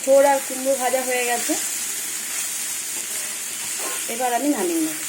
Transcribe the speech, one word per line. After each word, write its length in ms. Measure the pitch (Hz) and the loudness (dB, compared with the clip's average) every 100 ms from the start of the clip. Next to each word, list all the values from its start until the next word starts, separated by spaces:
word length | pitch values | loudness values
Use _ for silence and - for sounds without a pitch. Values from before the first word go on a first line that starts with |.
ছোট 200 | 269 277 277 | 8 8 8
আর 60 | 277 - | 6 0
কুমড়ো 260 | 262 262 269 | -2 0 2
ভাজা 180 | 247 254 254 | 2 0 2
হয়ে 160 | 247 240 | 0 2
গেছে, 240 | 240 - 311 - - - - - - - - - - - - - - - - - - - - - - - - - | 0 0 0 0 -4 -4 -6 -6 -6 -6 -6 -4 -6 -6 -6 -6 -6 -6 -6 -6 -6 -8 -6 -6 -4 -4 -4 -4
এবার 160 | 233 247 240 | -2 0 2
আমি 100 | 277 262 | 2 2
নামিয়ে 260 | 175 - 311 | 2 2 0
নেব। 140 | 311 | -2